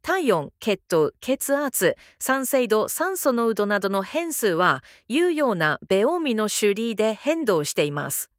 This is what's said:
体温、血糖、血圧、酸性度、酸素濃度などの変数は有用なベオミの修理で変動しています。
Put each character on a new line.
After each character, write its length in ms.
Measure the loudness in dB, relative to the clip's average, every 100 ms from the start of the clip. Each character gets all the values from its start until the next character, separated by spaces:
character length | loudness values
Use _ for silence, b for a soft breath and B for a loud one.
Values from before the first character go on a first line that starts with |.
体 320 | -2 0 2
温、 200 | 2 0 _
血 220 | -4 -4 _
糖、 240 | 2 2 -2
血 340 | -4 -4 0
圧、 420 | -2 -2 0 0 0 b b
酸 280 | -2 -2 0
性 220 | 0 2
度、 200 | 0 0
酸 280 | -2 -4 0
素 160 | 0
濃 200 | 0 0
度 140 | 0 0
な 140 | 0
ど 100 | 0
の 120 | -2
変 300 | -2 -4 -4
数 160 | -2 0
は 340 | 2 2 2 B B B
有 220 | 0 0
用 220 | 2 0
な 240 | 2 0 0 0
ベ 180 | 2 2
オ 140 | 0
ミ 140 | -2
の 140 | -2 -2
修 240 | 0 0
理 220 | 0 -4
で 200 | 0 -2
変 300 | 0 -2 -2
動 200 | 2 0
し 100 | 0
て 100 | 0
い 60 | -2
ま 200 | -2 -6
す。 200 | -8 -10